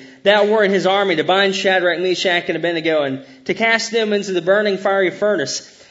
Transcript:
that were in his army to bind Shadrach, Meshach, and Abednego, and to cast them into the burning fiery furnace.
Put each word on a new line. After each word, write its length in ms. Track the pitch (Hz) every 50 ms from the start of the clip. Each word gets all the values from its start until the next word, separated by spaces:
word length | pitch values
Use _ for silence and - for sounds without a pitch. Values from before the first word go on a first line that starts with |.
| - - - - -
that 240 | 196 208 208 202
were 160 | 208 214 220 208
in 80 | 190
his 160 | 202 185 170
army 300 | 185 196 202 202 190 170
to 80 | 156 143
bind 300 | 160 185 196 202 196 190
Shadrach, 440 | 190 202 190 185 185 175 175 165 165
Meshach, 460 | 180 185 180 175 - 190 175 175 170
and 100 | - 170
Abednego, 460 | 160 165 175 170 165 156 160 156 151 143
and 220 | 139 135 135 - - - - -
to 80 | - -
cast 380 | - 226 226 226 220 226 -
them 220 | 220 233 220 214 208
into 180 | 202 190 190
the 100 | 190 175
burning 360 | 160 185 196 214 214 208 190
fiery 340 | 185 190 202 196 196 190 170
furnace. 680 | 190 - 208 214 202 165 139 135 - - - - - - - -